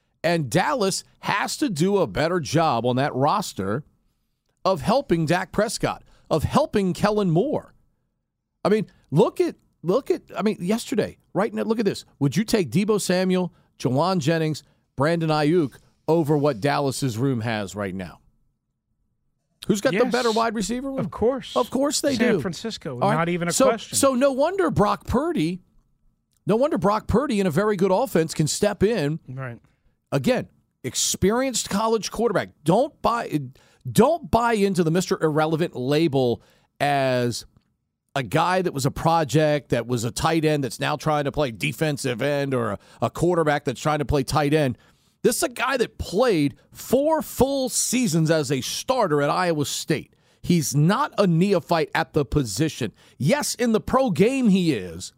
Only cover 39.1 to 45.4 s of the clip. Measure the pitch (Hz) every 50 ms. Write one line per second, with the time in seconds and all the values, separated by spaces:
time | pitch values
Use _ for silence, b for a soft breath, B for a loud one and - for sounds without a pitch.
39.1 | 165 165 160 117 120 156 156 151 147 143 - - 139 117 113 117 127 117 113 120
40.1 | - - 151 160 165 165 151 156 151 147 135 117 - - 139 139 151 143 - 160
41.1 | 151 147 143 139 - 151 151 127 110 87 147 151 131 - 160 151 147 - - 131
42.1 | 120 104 131 143 147 143 139 139 131 120 117 107 98 B B B B B - 113
43.1 | - - 156 175 180 165 160 151 143 147 - 139 117 - - 156 151 151 135 -
44.1 | 151 143 131 - 139 156 151 143 151 156 143 131 117 b b b b b b b
45.1 | b b - 233 240 -